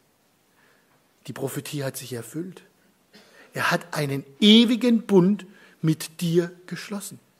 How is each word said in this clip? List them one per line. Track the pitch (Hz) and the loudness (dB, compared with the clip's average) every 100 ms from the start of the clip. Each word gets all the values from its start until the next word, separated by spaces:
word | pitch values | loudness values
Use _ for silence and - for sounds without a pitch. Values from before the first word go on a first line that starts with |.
| _ _ _ _ _ _ _ _ _ _ _ _ - | _ _ _ _ _ _ _ _ _ _ _ _ -16
Die | |
Prophetie | 123 135 147 - 147 | -8 -8 -8 -8 -8
hat | 135 - | -8 -8
sich | 120 | -10
erfüllt. | 120 113 156 185 - - _ _ _ _ - _ - - | -12 -10 -12 -12 -14 -20 _ _ _ _ -20 _ -20 -14
Er | - 123 | -6 -2
hat | 175 - | -2 -4
einen | - 143 139 - - | -6 -4 -4 -8 2
ewigen | 208 220 233 240 247 233 - | 6 8 6 2 2 0 4
Bund | 196 175 208 - - - _ | 4 4 2 -6 -20 -20 _
mit | 160 156 - - | -2 -2 -6 -6
dir | 175 170 170 - - | -2 0 -2 -6 -16
geschlossen. | 175 - 202 - 127 _ | -14 -12 -12 -12 -18 _